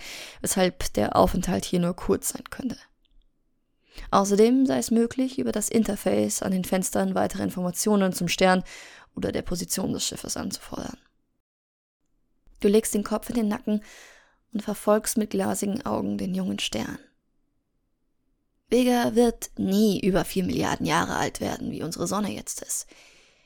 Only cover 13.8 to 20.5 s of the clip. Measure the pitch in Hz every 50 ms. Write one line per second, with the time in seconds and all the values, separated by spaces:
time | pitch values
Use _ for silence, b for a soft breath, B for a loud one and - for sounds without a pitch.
13.8 | B B B B B B B B B B B B B _ - 202 - - 202 -
14.8 | - 214 208 214 - - - 226 208 - - 190 190 214 202 - 202 202 196 -
15.8 | - 214 214 214 202 196 208 202 196 185 180 190 185 196 202 202 - - - 214
16.8 | 220 - - - - _ _ _ _ _ _ _ _ _ _ _ _ _ _ _
17.8 | _ _ _ _ _ _ _ _ _ _ _ _ _ _ _ _ _ - - 247
18.8 | 254 247 247 240 240 247 220 226 240 233 226 - - - - - 196 190 190 208
19.8 | 220 214 185 - - 185 185 175 - - - 190 180 180